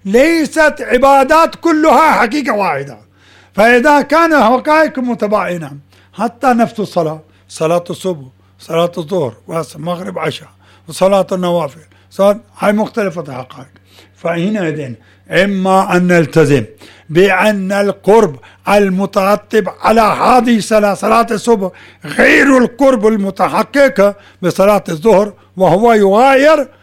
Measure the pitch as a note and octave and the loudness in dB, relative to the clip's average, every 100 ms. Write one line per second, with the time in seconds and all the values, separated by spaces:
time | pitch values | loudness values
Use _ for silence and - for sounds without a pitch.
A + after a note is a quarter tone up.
0 | F#3+ A3+ D#4 E4 D4+ D#4+ D4+ - A3 A#3+ | -2 2 2 0 -2 0 0 0 -2 2
1 | C4+ C#4 C4 D#4+ E4 - E4+ D#4 D#4 C4+ | 4 4 4 2 2 -2 -2 0 2 4
2 | D#4 G3+ A#3 D4 C#4 G#3 F#3 C#3+ C#3+ A2 | 2 2 -2 -4 -4 -4 -4 -4 -10 -16
3 | _ _ _ _ _ - A3+ A#3+ D4 D4 | _ _ _ _ _ 0 2 4 4 2
4 | C#4 D#4 E4 D4+ G#3+ B3+ D4+ D#4 D#4 C#4+ | 2 0 2 2 2 0 0 0 0 -2
5 | B3 A#3 G#3 G#3 F3 F3 D3 C#3+ _ _ | -6 -4 -2 -2 -4 -8 -10 -16 _ _
6 | _ - A3+ - C4 A#3 A3+ - G3 F3+ | _ -8 -8 -2 0 0 0 -4 -6 -4
7 | D#3 D#3 - _ _ - D#3+ F3 F3 E3+ | -4 -6 -16 _ _ -6 -2 -2 -4 -8
8 | F#3 E3 C3 _ _ _ - E3 F3 F3 | -8 -8 -12 _ _ _ -6 -2 -2 -4
9 | D#3 F#3 C3 - - E3 D#3 D3+ D#3+ F3 | -6 -4 -4 -8 -10 -10 -10 -12 -10 -8
10 | G3 E3+ D#3+ - - _ _ _ - D3+ | -10 -8 -8 -8 -16 _ _ _ -20 -2
11 | F#3 G3 F#3+ F#3+ F3+ F3 D3 - _ _ | 0 2 0 -4 -2 -2 -4 -10 _ _
12 | _ - G3 G#3 - - G3+ G#3 A3 - | _ -2 0 0 -8 -4 -2 -2 -4 -4
13 | G3+ E3+ D3 B2+ B2 - - _ _ _ | -6 -6 -12 -14 -16 -20 -20 _ _ _
14 | _ _ E3+ E3+ F#3 G#3+ E3 D3+ C3 A#2 | _ _ -8 -4 -4 -4 -6 -6 -10 -14
15 | _ _ _ E3 G3+ F#3+ F#3+ F#3+ F#3+ F3+ | _ _ _ -2 0 -2 0 0 0 0
16 | F3+ F3 D3+ E3 D3 C#3 A2 - - - | 2 0 2 0 2 0 -2 -14 -20 -20
17 | _ D#3 G3 F#3 G#3+ G3+ F#3+ G3+ G3+ F#3 | _ 0 2 2 0 -2 -4 -2 -2 -2
18 | - A3 G3+ C3+ - _ - G3+ G3+ F#3 | 2 2 2 -4 -20 _ -2 0 2 -2
19 | G3 G#3 G3 G#3 - A3 G#3 - - A3+ | -2 -2 0 -2 -2 -4 -4 -4 0 2
20 | G#3 - A3 B3 A#3+ A#3 - A3 G3+ F#3+ | 2 0 2 2 2 -2 0 0 0 -2
21 | G#3+ A3+ A3+ A3 - A3+ F#3 - - _ | 0 0 0 -4 -2 -2 -2 -10 -20 _
22 | D3 - B3 D4+ C#4+ C4 A#3 - C#4 B3+ | -10 0 2 4 4 2 2 2 2 2
23 | G#3+ A3 G3 F#3+ F3 E3 A3 C#4+ C#4 - | 0 0 -4 -2 -2 -2 -2 2 2 2
24 | G3+ G3 - _ F3 D#3 F#3+ G3+ - D#3+ | 0 0 -16 _ -6 0 2 2 -2 -4
25 | A3+ F#3+ G#3 - _ - F3+ F3+ A#3 A3 | 2 2 0 -6 _ -2 2 4 2 2
26 | G3 G3+ C4+ C4+ D4 D#4 B3+ _ | 2 4 4 4 4 2 -2 _